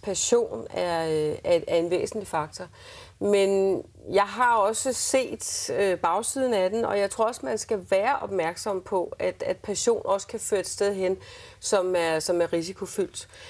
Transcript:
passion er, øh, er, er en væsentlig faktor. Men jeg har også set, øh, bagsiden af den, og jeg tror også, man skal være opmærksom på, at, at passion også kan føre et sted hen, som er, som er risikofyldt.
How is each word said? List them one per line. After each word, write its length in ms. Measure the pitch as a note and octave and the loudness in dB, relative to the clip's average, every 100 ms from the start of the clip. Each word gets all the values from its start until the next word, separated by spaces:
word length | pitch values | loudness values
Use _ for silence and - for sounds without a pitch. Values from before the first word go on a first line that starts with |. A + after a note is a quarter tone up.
passion 640 | - F#3 - A#3+ A#3 - - | -6 -2 2 2 2 -4 -8
er, 340 | - F3+ E3 | -4 0 0
øh, 320 | D#3+ D#3 D3+ - | 0 0 0 -2
er, 160 | - E3+ - | 2 2 4
er 80 | E3+ | 0
en 140 | E3+ | 2
væsentlig 380 | F3 - A3 F#3+ | 0 -2 -4 -4
faktor. 360 | E3 D#3 - F3+ - - - - - | -4 -4 -8 -14 -16 -20 -20 -20 -4
Men 640 | G3+ G3+ G3 G3 G3 F3+ - - - | 2 4 6 4 2 2 -4 -14 0
jeg 100 | F3 G3+ | 2 2
har 280 | G#3 B3 A#3 | 2 4 6
også 360 | G3+ A3 C4+ | 4 2 -2
set, 800 | B3 - C4+ B3+ A3+ - - - B2 | -2 2 2 0 -4 -6 -6 -4 0
øh, 200 | G3+ F3 | 2 2
bagsiden 560 | E3+ F3+ - C#4 B3+ | 2 0 -2 0 2
af 160 | G#3+ F#3 | 2 2
den, 140 | A3 | 0
og 140 | A3+ G3+ | 0 0
jeg 120 | G3+ | 0
tror 140 | - | 0
også, 160 | A3+ A#3+ | -2 -2
man 140 | C4 A3 | -4 -4
skal 220 | - G#3+ F3+ | -2 -4 0
være 280 | F#3+ G#3+ C#4+ | 0 2 0
opmærksom 640 | G3+ G3 D#3+ F3 - F#3+ F#3 | -2 -2 -2 -2 -4 -4 -2
på, 260 | F#3+ E3+ - | -2 -2 -2
at, 240 | F#3 F3+ - | -4 -2 -4
at 100 | F#3 | -4
passion 460 | - G3 - A#3 | -4 -2 0 0
også 220 | - G3 - | 2 -2 -2
kan 140 | A3+ | -8
føre 200 | - G3+ | -2 -2
et 80 | F3 | -2
sted 260 | - G3+ | -2 -2
hen, 220 | G3+ F#3 F#3+ - - - - | 0 0 -2 -6 -18 -20 -12
som 340 | - G#3 F#3 F3+ | 0 2 2 2
er, 240 | E3 D#3+ | 2 0
som 220 | D#3 F3 | 0 0
er 100 | E3+ | 2
risikofyldt. 760 | E3+ E3 F#3+ F#3+ - F#3 - - - - | 0 -4 -8 -8 -4 -4 -6 -16 -18 -20